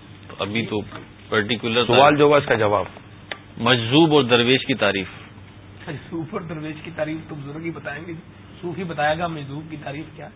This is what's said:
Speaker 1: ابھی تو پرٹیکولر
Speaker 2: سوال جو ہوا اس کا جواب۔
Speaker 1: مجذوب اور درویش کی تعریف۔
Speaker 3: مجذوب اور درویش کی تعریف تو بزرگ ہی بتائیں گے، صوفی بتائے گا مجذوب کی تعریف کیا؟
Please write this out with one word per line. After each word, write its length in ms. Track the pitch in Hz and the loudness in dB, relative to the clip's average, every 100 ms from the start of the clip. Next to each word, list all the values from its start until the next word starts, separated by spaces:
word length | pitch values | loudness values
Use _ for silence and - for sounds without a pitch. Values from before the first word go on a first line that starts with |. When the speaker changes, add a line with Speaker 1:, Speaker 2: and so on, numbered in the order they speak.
| - - - - | -20 -20 -18 -8
Speaker 1:
ابھی 280 | 101 110 110 | -4 -2 -2
تو 140 | 107 98 - - - - | -4 -6 -12 -18 -20 -4
پرٹیکولر 560 | 107 104 113 120 113 | -2 0 -2 0 0
Speaker 2:
سوال 320 | 113 120 143 147 | 4 6 6 8
جو 80 | |
ہوا 140 | 147 147 | 6 4
اس 80 | 143 | 4
کا 80 | |
جواب۔ 300 | 117 104 101 90 - - - - - - - | 2 2 2 -2 -10 -20 -20 -16 -16 -16 -4
Speaker 1:
مجذوب 560 | 117 123 113 143 165 | 2 2 4 4 6
اور 80 | 151 | 6
درویش 420 | 120 120 120 131 - | 6 4 6 2 2
کی 80 | |
تعریف۔ 340 | 120 104 98 92 - - - - - - - - | 0 2 0 -4 -10 -18 -20 -20 -20 -20 -18 -12
Speaker 3:
مجذوب 380 | 139 - 165 156 | -12 -10 -10 -8
اور 100 | 202 | -8
درویش 360 | 165 160 151 151 | -8 -10 -10 -10
کی 60 | 170 160 | -12 -6
تعریف 320 | 156 160 156 | -4 -4 -8
تو 60 | |
بزرگ 280 | 151 139 151 | -12 -12 -10
ہی 80 | 165 | -8
بتائیں 320 | 160 151 143 175 | -8 -10 -10 -12
گے، 60 | 160 - - - - | -14 -16 -20 -20 -12
صوفی 220 | 175 160 | -10 -8
بتائے 340 | 185 156 147 160 | -8 0 0 2
گا 80 | 175 | -2
مجذوب 440 | 156 139 143 160 | -6 -10 -12 -12
کی 60 | 151 | -12
تعریف 320 | 143 143 151 - | -12 -12 -12 -16
کیا؟ 120 | 143 | -18